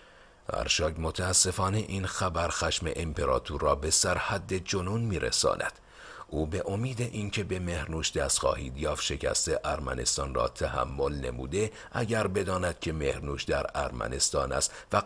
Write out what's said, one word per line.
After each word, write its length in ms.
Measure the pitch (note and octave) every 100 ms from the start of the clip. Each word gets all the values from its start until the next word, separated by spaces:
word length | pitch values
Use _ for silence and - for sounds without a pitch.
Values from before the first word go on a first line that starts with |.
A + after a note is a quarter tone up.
| - - - - -
«ارشاک، 500 | - - - D#2+ D#2+
متاسفانه 800 | D#2+ - F2+ F2+ F#2 F2 F#2+ G#2+
این 280 | - G2 F#2
خبر 420 | - F#2 E2 E2
خشم 380 | - E2 - E2 -
امپراتور 640 | E2 C#2 C2+ B1+ - C#2+
را 140 | C#2+
به 160 | C#2+ D#2
سرحد 640 | - F#2+ F2 - G2+ F2
جنون 480 | F#2+ - G2 F2+ A2+
می‌رساند.» 720 | A#2 F2 A#1 - B1+ G1+ - - - - - - -
او 140 | D#2 D#2
به 160 | F2+ -
امید 340 | G2+ B2+ A#2
اینکه 440 | A#2+ A2 G2+ A2
به 140 | F2+ F#2
مهرنوش 540 | F2+ E2+ D#2 D#2+ D2+
دست 260 | D#2 C#2+ -
خواهید 380 | C2+ - C2+ C2
یافت، 260 | D2+ D2
شکست 480 | - C#2 C#2 - - D2
ارمنستان 720 | D2 D2 C2+ B1+ A#1 - C#2
را 140 | B1 A#1
تحمل 680 | - C#2+ - B1 C#2 C#2
نموده، 580 | C#2+ B1 B1 C2 F#2 G#2+ - -
اگر 340 | - A2 A2 G2+
بداند 540 | G2 F#2 F#2 F2+ E2
که 120 | E2+
مهرنوش 520 | D#2 C#2 B1+ D2 C#2
در 220 | - C#2+ -
ارمنستان 760 | C#2+ C2+ B1 A1 B1 - D2 C2+
است 200 | C2 - - -
و 100 | G2+